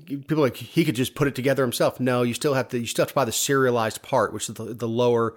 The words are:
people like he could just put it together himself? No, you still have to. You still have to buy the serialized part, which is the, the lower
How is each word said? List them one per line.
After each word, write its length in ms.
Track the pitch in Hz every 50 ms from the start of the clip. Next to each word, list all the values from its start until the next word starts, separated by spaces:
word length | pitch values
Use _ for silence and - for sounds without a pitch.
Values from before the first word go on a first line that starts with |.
| 147
people 380 | - 139 139 139 - 160 156 147
like 120 | 123 -
he 280 | - 117 - - 165 160
could 100 | 147 113
just 220 | 120 131 - -
put 100 | - 147
it 80 | 139 127
together 300 | - 120 139 135 135 135
himself? 340 | 120 - - 170 135 - -
No, 240 | 123 127 123 123
you 120 | 123 123 113
still 200 | - - 151 131
have 140 | 131 123 -
to. 100 | - 120
You 80 | 117
still 160 | 107 - -
have 60 | 156 -
to 60 | -
buy 80 | 143 131
the 80 | 113
serialized 680 | - - - - 143 135 131 127 120 117 110 110 - -
part, 300 | - - 139 123 104 101
which 160 | 107 107 - -
is 60 | 107
the, 200 | - 110 110 117
the 120 | 113 120 113
lower 460 | 113 120 123 123 120 117 113 113 -